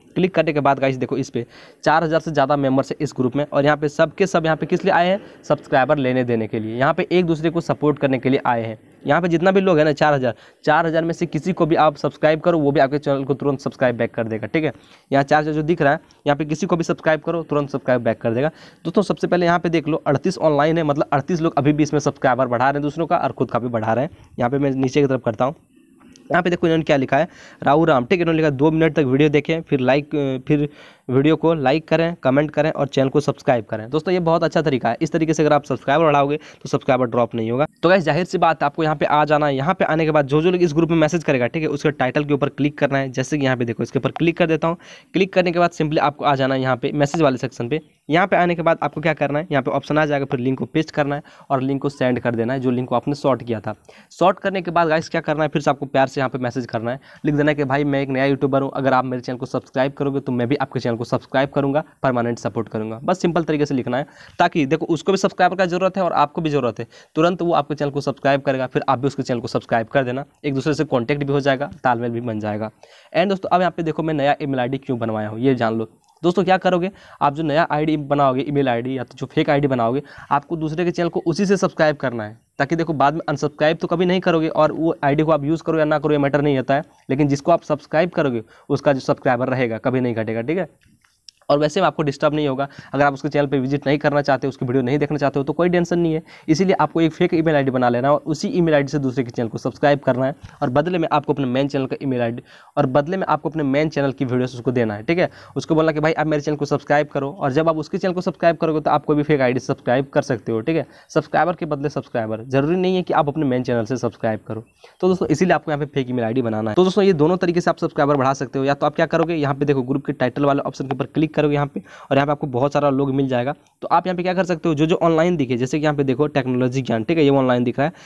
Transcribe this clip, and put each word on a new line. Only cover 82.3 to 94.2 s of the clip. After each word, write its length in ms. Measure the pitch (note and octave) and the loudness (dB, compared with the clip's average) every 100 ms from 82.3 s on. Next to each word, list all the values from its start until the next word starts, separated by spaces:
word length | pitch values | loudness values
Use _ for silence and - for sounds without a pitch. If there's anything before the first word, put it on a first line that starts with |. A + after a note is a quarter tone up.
| A2+ _ - | -12 _ -4
ताकि 180 | C#3 E3 | -2 0
देखो 180 | E3 | -2
बाद 200 | D3 C#3 | 2 2
में 80 | D#3+ - | 0 -4
अनसब्सक्राइब 480 | D3 D3 - D3+ E3 | -2 -4 0 0 0
तो 100 | F3 | -2
कभी 180 | E3+ F3+ | 0 2
नहीं 140 | F#3 | 2
करोगे 280 | F#3 E3 D#3+ | 2 0 0
और 240 | - D3+ | 2 0
वो 240 | - E3 D#3+ | 2 -2 0
आईडी 200 | C#3+ D3 | 0 2
को 80 | D#3+ | 2
आप 120 | D#3 | 2
यूज़ 200 | C#3 D#3+ | 0 -2
करो 160 | - D#3+ | -2 0
या 60 | D3+ | 0
ना 140 | D3+ | 0
करो, 120 | D3+ | 0
ये 60 | D3 | 2
मैटर 240 | C#3+ C#3+ | 2 2
नहीं 160 | D3 C3+ | 2 0
होता 180 | B2 C#3 | 0 -2
है, 80 | - _ - | -2 _ -2
लेकिन 180 | C3+ D3 | 2 2
जिसको 240 | C#3 D#3+ | 2 2
आप 100 | E3+ | 0
सब्सक्राइब 480 | - G3+ - D#3 F3 | 0 -6 -2 0 0
करोगे, 340 | F3 D3 A#2 - - - | 0 -2 -2 -8 -14 -4
उसका 240 | C#3 D3 | 0 2
जो 60 | C3+ | 0
सब्सक्राइबर 500 | - C#3 C#3 A#2+ C3 | 0 -2 0 0 0
रहेगा, 280 | B2+ A#2+ A2 | -2 -2 -2
कभी 240 | C3+ B2+ | -2 0
नहीं 140 | B2 A2+ | 0 -2
घटेगा, 260 | A2 A2+ | -4 -4
ठीक 160 | A#2+ F3+ | -4 -4
है। 120 | E3 _ _ _ _ _ - _ - | -4 _ _ _ _ _ -20 _ 0
और 100 | C#3+ | 2
वैसे 220 | D3+ F#3+ | 2 2
में 60 | E3+ | 0
आपको 160 | C#3+ | 0
डिस्टर्ब 300 | D3+ C3+ D3+ | -4 0 0
नहीं 140 | D3+ D3 | 0 -2
होगा। 200 | C3 C#3 - - | -4 -6 -10 -8
अगर 120 | C3+ C#3+ | 0 0
आप 80 | |
उसके 160 | C#3 D3+ | 0 -4
चैनल 180 | D3 C#3+ | -2 0
पे 120 | C#3+ | 0
विजिट 280 | C3 C#3+ C3+ | -2 -2 0
नहीं 100 | D3 | 0
करना 240 | D3+ C#3+ | 2 0